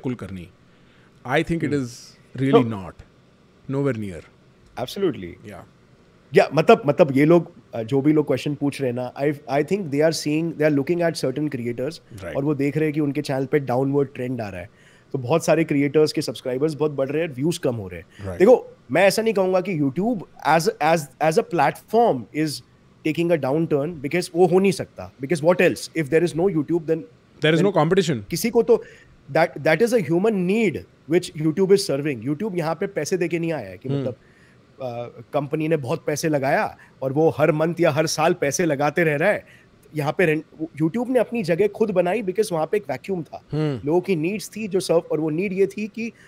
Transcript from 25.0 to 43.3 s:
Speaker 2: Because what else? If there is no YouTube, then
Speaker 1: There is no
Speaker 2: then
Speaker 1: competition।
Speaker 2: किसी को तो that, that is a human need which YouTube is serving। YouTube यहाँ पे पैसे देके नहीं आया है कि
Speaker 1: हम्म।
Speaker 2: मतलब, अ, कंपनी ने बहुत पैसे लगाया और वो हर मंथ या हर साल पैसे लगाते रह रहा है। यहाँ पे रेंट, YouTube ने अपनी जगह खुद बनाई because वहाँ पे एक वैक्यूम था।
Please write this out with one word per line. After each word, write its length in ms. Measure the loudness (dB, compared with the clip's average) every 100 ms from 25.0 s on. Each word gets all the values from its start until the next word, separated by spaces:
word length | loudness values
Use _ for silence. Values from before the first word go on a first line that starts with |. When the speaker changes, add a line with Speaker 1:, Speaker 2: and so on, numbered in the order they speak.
| -16 -12
Speaker 2:
Because 200 | -4 0
what 160 | 2 4
else? 300 | 4 2 -4 -6
If 80 |
there 200 | 0 2
is 80 | 2
no 120 | 0
YouTube, 360 | 0 0 0 -2
then 180 | -2 -4 -6 _ _ -2
Speaker 1:
There 140 | 2
is 40 | 4
no 80 | 4
Speaker 2:
then 100 | 2
Speaker 1:
competition। 520 | 2 2 2 -2 -4
Speaker 2:
किसी 200 | -4 0
को 120 | 2
तो 220 | 4 2 0 -20 -20 -20 -4
that, 300 | 0 0 0
that 200 | 2 4
is 100 | 4
a 120 | 2
human 280 | 2 0 2
need 460 | 0 0 2 0 -2 -8 _ -2
which 320 | -2 -2 -4
YouTube 280 | -2 0 4
is 200 | 4 4
serving। 380 | -4 -4 -4 -6
YouTube 300 | -6 -4 -4
यहाँ 160 | -4
पे 120 | -4 -6
पैसे 300 | -6 -4 -2
देके 220 | -2 -2
नहीं 140 | -4
आया 160 | -6 -8
है 100 | -12
कि 100 | -6
Speaker 1:
हम्म। 120 | -4
Speaker 2:
मतलब, 140 | -4 -8 _ _ _ _ _ -12
अ, 400 | -10 -8 -10 -14 -6
कंपनी 360 | -4 -2 -2 0
ने 80 | 0
बहुत 280 | -2 -6 -4
पैसे 220 | -2 0
लगाया 500 | 0 2 0 -2 -8 -20 _
और 100 | -4
वो 180 | 2 2
हर 220 | 4 2
मंथ 220 | 2 0 2
या 100 | 2
हर 160 | 2 0
साल 280 | 2 0
पैसे 300 | 2 0 0
लगाते 400 | 0 0 0 2
रह 120 | 2 2
रहा 120 | 2
है। 180 | 0 -6 -20 _ _ _ -4
यहाँ 180 | -2 2
पे 80 | 2
रेंट, 180 | 2 -4 -10 -10 -2
YouTube 260 | -2 0 0
ने 100 | 0
अपनी 240 | 0 -2
जगह 260 | -2 0 0
खुद 220 | 0 0
बनाई 320 | 2 2 0
because 300 | -2 -2 -2
वहाँ 140 | -2 0
पे 100 | -2
एक 80 | -4
वैक्यूम 320 | -8 -6 -6
था। 220 | -8